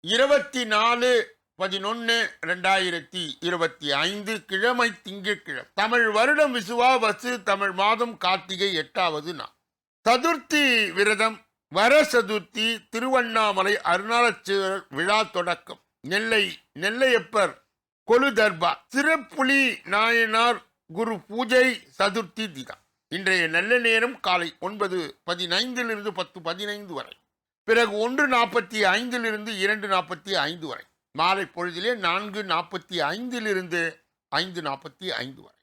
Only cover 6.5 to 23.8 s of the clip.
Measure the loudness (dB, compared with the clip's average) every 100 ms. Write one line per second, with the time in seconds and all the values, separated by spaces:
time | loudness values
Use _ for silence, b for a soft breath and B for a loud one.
6.5 | 0 -4 2 4 4 2 -2 -4 -4 -2
7.5 | 0 0 0 0 2 -2 -2 -2 -2 -4
8.5 | -4 -2 -2 -4 -2 -2 -2 -8 -10 -12
9.5 | _ _ _ _ _ 2 4 2 -2 0
10.5 | 2 4 2 0 0 0 2 0 -2 _
11.5 | _ _ 2 6 6 6 2 2 -4 -6
12.5 | -4 -2 -4 _ -6 0 0 2 0 2
13.5 | 2 0 0 0 0 2 2 2 0 -2
14.5 | -2 0 -4 -6 -4 0 2 0 -2 -2
15.5 | -4 -8 -20 _ _ -4 -4 0 0 0
16.5 | -6 _ -6 -4 2 2 2 2 0 0
17.5 | -2 _ _ _ _ 2 4 4 4 2
18.5 | 2 -2 -2 _ 0 2 2 -2 -2 2
19.5 | 4 2 -2 -2 0 2 2 2 2 2
20.5 | 0 _ _ _ -6 -4 -4 -8 -6 2
21.5 | 4 4 0 -12 -2 0 0 -6 -8 -10
22.5 | -10 -14 -16 _ _ _ -4 0 2 2
23.5 | 0 2 2